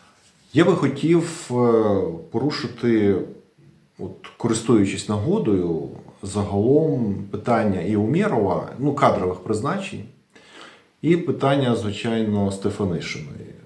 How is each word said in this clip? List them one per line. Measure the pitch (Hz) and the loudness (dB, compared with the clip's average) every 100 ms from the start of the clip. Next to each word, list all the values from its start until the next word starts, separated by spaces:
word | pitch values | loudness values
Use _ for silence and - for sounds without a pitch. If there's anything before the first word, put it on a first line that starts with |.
| _ _ _ _ _ | _ _ _ _ _
я | 135 | 2
би | 175 | 4
хотів, | 170 135 - 156 170 - - - | 4 0 0 2 2 2 -8 -4
е, | 123 120 113 107 98 85 82 - | 0 4 4 4 2 0 -6 -6
порушити, | 117 139 147 117 - 120 110 101 92 - - _ _ - _ _ - | -4 -2 -4 -8 -4 0 2 4 2 -2 -12 _ _ -20 _ _ -14
от, | 90 - - - | -14 -14 -20 -4
користуючись | 117 110 - 113 95 - - | -2 0 4 4 4 0 -2
нагодою, | 104 117 214 - 95 87 80 67 - - - | -2 0 0 2 0 0 -2 -6 -12 -20 -16
загалом | 98 104 95 101 113 147 156 135 107 95 - | -8 -4 -2 0 4 4 4 0 -2 -4 -6
питання | 101 - 113 107 95 | -8 0 0 2 0
і | 92 107 | 0 0
Умєрова, | 110 165 214 120 95 90 - - | 2 2 2 2 0 0 -4 -4
ну, | 143 | -2
кадрових | - 123 98 92 92 | 2 2 2 -2 -4
призначень, | - 101 135 196 - 101 104 - _ - - - - - _ - | -4 -4 -2 -4 -8 -12 -14 -20 _ -20 -20 -20 -20 -20 _ -4
і | 143 170 | 0 2
питання, | 135 - 139 139 123 107 | 2 0 2 2 2 0
звичайно, | 101 104 120 113 107 104 101 | -2 -4 -2 0 0 2 0
Стефанишиної. | 98 101 - 98 80 - - - - - - | 0 -4 -2 -2 -2 -6 -10 -12 -14 -16 -20